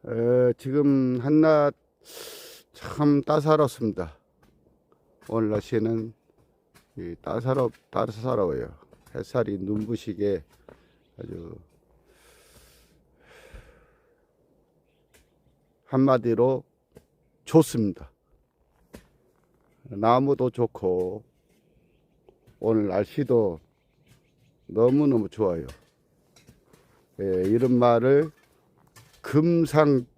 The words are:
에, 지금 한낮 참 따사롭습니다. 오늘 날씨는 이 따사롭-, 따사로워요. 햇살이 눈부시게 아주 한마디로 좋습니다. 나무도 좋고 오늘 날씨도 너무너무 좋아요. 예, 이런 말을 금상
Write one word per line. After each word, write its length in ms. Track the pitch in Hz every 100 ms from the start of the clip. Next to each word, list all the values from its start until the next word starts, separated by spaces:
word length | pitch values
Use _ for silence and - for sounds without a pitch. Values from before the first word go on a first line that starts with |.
| -
에, 440 | 113 117 123 123 117
지금 600 | 131 143 143 139 127 127
한낮 540 | 131 151 156 151 143 - _ _ - - - - - - _
참 500 | - - - 147 143
따사롭습니다. 920 | - 156 147 156 147 - 113 92 82 - _ _ _ _ _ _ _ _ _ _ -
오늘 220 | 113 110
날씨는 640 | 104 - 113 110 113 110 - _ _ _ _ _ _ _ -
이 180 | 87 85
따사롭-, 500 | - 117 123 135 123 - _
따사로워요. 800 | - 107 107 123 117 92 65 60 - _ _ _
햇살이 420 | - - 127 107 101
눈부시게 840 | 95 104 107 113 - 90 101 92 - _ - - _ _ _ -
아주 360 | - 87 82 - _ _ _ _ _ _ _ _ _ - _ _ _ _ _ _ _ - - - - _ _ _ _ _ _ _ _ _ _ _ _ _ _ _ _ _ _ _ _ _
한마디로 800 | _ 131 135 127 120 110 123 135 - _ _ - _ _ _ _
좋습니다. 680 | - 160 156 120 104 - 71 _ _ _ _ _ _ _ _ - _ _ _ _ _ _ _ _
나무도 680 | - 101 110 123 139 135 127
좋고 720 | - 117 - 92 90 90 104 _ _ _ _ _ _ _ _ _ _ _ _ _ _
오늘 280 | 110 110 101
날씨도 720 | 92 101 - 139 120 104 80 _ _ _ _ _ _ _ _ _ _ -
너무너무 640 | 107 120 139 147 120 98
좋아요. 380 | - 101 85 65 - _ _ _ _ _ _ _ _ _ _ _ _ _ -
예, 40 | 98 92 92
이런 320 | 117 127 123
말을 520 | 120 117 127 139 156 _ _ _ _ _ _ - _ _
금상 840 | - 143 165 170 160 151 147 135 120